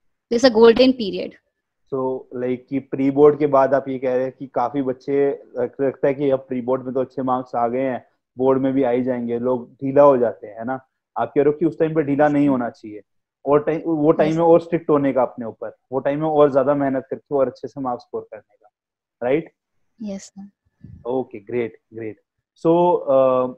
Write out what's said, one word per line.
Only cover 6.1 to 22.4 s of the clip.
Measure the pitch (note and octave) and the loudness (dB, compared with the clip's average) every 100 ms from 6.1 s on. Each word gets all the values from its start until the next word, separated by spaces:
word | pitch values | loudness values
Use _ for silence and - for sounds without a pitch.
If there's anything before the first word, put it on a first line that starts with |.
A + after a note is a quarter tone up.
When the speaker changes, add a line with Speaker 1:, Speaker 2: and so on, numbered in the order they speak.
Speaker 2:
कि | C3+ C#3+ | 0 -2
अब | C3 | -2
प्री | - B2+ | -4 -8
बोर्ड | A#2+ C3 | -4 -4
में | B2+ | -4
तो | C3 | -6
अच्छे | B2 - | -6 -6
marks | C3 B2+ A#2+ B2 | -4 -4 -4 -4
आ | A#2+ | -2
गए | B2 | -2
हैं, | C3+ A#2+ _ _ _ - | -4 -6 _ _ _ -2
board | C3 C3+ | 0 2
में | C3+ | 0
भी | C3+ | 0
आ | B2+ | 0
ही | B2 | 0
जाएंगे, | B2+ B2 A#2+ A#2+ | -2 -4 -4 -4
लोग | B2 B2+ - | -2 -4 -6
ढीला | - C3+ C#3 | -10 -2 4
हो | C#3+ B2+ | 6 6
जाते | A#2 - G#2+ | 0 -4 -16
हैं, | G#2+ | -12
है | A#2 | -10
ना? | C3 _ _ _ A#2 | -10 _ _ _ -8
आप | A#2 | -4
कह | D3 | 2
रहे | C#3+ | 2
हो | |
कि | D3 E3 | 2 -2
उस | E3 | 0
time | D#3+ D#3+ | -2 -2
पे | |
ढीला | C#3+ C#3+ D3+ | -2 2 2
Speaker 1:
यस, | |
Speaker 2:
नहीं | C#3+ C#3+ | 2 0
Speaker 1:
सर। | |
Speaker 2:
होना | C3 A#2 | 0 -4
चाहिए, | - A2 G#2 - _ _ _ C3 | -10 -18 -18 -20 _ _ _ 0
और | D3 | 2
time, | D3+ D#3+ | 2 -4
वो | E3 D#3 D3 | -2 0 2
टाइम | D#3 D#3 | 2 2
Speaker 1:
यस, | D#3+ | 2
Speaker 2:
में | |
Speaker 1:
सर। | E3+ | 4
Speaker 2:
और | E3 | 4
strict | E3 E3 - | 4 -6 0
होने | D3 C#3 | 0 2
का | B2+ | 0
अपने | A#2+ - A2+ | -2 -4 -12
ऊपर, | G#2 A2 - _ | -12 -14 -16 _
वो | C3 | -6
time | C#3+ D3 | -4 -4
में | D#3 | -2
और | D3+ D3 | 2 4
ज्यादा | C3+ C3 C#3+ | 4 0 0
मेहनत | C#3 C3 - | 0 -4 -6
करके | A#2+ - C#3+ | -12 -6 -2
और | B2+ | -2
अच्छे | B2+ C3 | -4 -16
से | C#3+ | -10
marks | B2+ A#2+ | -8 -8
score | - A2+ | -10 -12
करने | A2 G#2+ _ _ | -12 -20 _ _
का, | _ _ _ _ _ - | _ _ _ _ _ -8
right? | A#2+ D3+ E3 _ _ _ _ _ | -2 -2 -4 _ _ _ _ _
Speaker 1:
Yes, | G#3 G3 | -12 -12
sir। | - G3 G3+ _ _ _ - - A#2+ | -16 -20 -20 _ _ _ -20 -16 -8
Speaker 2:
Okay, | C3 B2 G#2+ | -6 -8 -14
great, | G2+ A#2+ A2+ - _ | -10 -6 -6 -10 _
great। | A2 A2 G2+ _ _ | -14 -14 -14 _ _